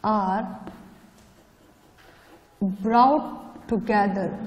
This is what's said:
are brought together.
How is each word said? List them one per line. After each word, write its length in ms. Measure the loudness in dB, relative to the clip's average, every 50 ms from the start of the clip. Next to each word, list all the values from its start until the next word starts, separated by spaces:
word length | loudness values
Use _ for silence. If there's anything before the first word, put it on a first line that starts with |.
| 0
are 560 | 0 0 0 0 0 -2 -2 -2 -6 -10 -12 -14 -16 -18 -18 -20 -20 -20 -20 -20 -20 _ -20 -20 -20 -20 -20 -20 _ _ _ _ -20 -20 _ _ _ _ -20 -20 -20 -20 -20 -20 -20 -20 -20 _ _ _ _
brought 1040 | -4 -4 -4 -4 -2 2 6 6 6 6 6 4 0 -4 -12 -14 -16 -16 -18 -18 -6 -4
together. 680 | -4 -4 0 0 2 2 2 2 0 -2 -4 -4 -6 -8 -10